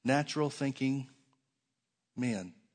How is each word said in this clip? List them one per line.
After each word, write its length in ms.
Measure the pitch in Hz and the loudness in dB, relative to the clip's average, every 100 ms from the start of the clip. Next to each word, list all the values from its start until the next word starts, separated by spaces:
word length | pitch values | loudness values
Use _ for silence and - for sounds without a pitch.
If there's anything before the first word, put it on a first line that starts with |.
natural 460 | 120 143 151 156 147 | 4 2 2 0 0
thinking 580 | - 139 127 131 139 127 - _ _ _ _ _ _ _ _ _ | 0 -4 0 0 0 -4 -16 _ _ _ _ _ _ _ _ _
men. 400 | - 123 104 90 - _ | -4 -2 -2 -6 -14 _